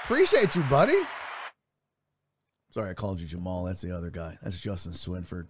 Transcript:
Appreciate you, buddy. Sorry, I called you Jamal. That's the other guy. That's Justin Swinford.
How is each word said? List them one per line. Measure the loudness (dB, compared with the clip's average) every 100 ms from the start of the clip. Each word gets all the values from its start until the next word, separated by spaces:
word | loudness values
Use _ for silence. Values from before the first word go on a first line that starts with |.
Appreciate | 0 4 6 6 4 2
you, |
buddy. | 4 6 6 6 2 -8 -12 -12 -14 _ _ _ _ _ _ _ _ _ _ _ _
Sorry, | -6 -6
I | -4
called | -4 -4
you | -6
Jamal. | -6 -4 -4 -2
That's | -4
the | -6 -6
other | -6
guy. | -8 -10 -10
That's | -8 -6
Justin | -6 -6 -6
Swinford. | -8 -6 -6 -6 -10